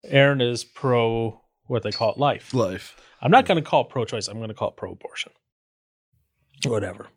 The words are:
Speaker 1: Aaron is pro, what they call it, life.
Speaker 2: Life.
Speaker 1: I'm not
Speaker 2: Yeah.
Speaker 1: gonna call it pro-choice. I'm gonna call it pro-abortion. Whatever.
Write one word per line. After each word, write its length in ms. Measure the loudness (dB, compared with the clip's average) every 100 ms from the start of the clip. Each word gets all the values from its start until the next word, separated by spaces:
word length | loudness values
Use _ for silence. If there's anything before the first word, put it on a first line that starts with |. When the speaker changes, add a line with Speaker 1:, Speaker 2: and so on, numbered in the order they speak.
Speaker 1:
Aaron 360 | 2 4 4 4
is 240 | 0 -2
pro, 760 | -8 -6 0 2 2 0 -2 -6 _ _ _
what 160 | -4
they 100 | -4
call 200 | -2 -2
it, 60 | 2
life. 360 | 0 0 -4
Speaker 2:
Life. 420 | -2 -2 -4 -12 -20 -20 _
Speaker 1:
I'm 100 | 4
not 140 | 6
Speaker 2:
Yeah. 40 | 6
Speaker 1:
gonna 140 | 0
call 200 | 2 0
it 80 | 0
pro-choice. 380 | -4 -4 -6 -8
I'm 120 | -10
gonna 140 | -12
call 140 | -6 -6
it 60 | -6
pro-abortion. 560 | -12 -12 -16 -12 -12 _ _ _ _ _ _ _ _ _ _ _ _ _
Whatever. 440 | -4 -2 -4 -12 -18